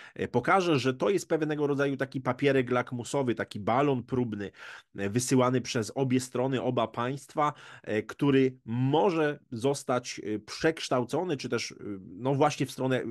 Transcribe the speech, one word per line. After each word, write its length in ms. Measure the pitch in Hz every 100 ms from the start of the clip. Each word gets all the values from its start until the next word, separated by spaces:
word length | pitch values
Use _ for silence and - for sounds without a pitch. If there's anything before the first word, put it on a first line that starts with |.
| -
e, 140 | - 95
pokażę, 500 | 120 143 190 175 143
że 160 | 127
to 160 | 131 196
jest 180 | 196 -
pewnego 380 | 160 156 151 143
rodzaju 300 | 139 139 135
taki 240 | 135 139
papierek 500 | 131 123 139 135 120
lakmusowy, 640 | 123 120 123 110 143 127
taki 260 | 110 101 104
balon 420 | 101 120 143 131
próbny, 480 | - 123 120 104 98 - - - _ -
e, 120 | 98
wysyłany 500 | 113 123 131 123 127
przez 320 | 127 123 104
obie 260 | 131 135 127
strony, 420 | 127 120 131 131
oba 260 | 104 123 113
państwa, 640 | - 123 139 - 156 147 - - -
e, 200 | - 107
który 560 | 107 - 143 135 131 127
może 720 | - 120 131 151 202 165 151 143 -
zostać, 680 | 120 131 143 - 123 127 -
e, 140 | 101 107
przekształcony, 1000 | - - 160 160 - 131 117 143 185 135
czy 120 | 135
też, 240 | 120 -
e, 40 | - 101 98
no 340 | 98 90 127
właśnie 320 | 139 147 - 143
w 40 |
stronę, 320 | - 131 127
e, 20 | 110